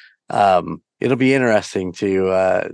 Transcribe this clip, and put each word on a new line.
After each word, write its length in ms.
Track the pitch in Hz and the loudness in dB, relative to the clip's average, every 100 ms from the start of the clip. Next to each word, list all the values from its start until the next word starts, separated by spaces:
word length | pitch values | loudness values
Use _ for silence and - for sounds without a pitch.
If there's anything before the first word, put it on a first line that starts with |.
| - _ - | -20 _ -6
um, 540 | - 101 90 85 80 _ _ | 0 2 2 0 -10 _ _
it'll 160 | 123 127 | -2 0
be 160 | 131 | 2
interesting 560 | 135 123 107 - 101 92 | 2 2 0 -2 -6 -6
to, 340 | 85 101 95 95 | -4 -2 0 0
uh, 400 | 95 92 92 - | 0 0 0 -4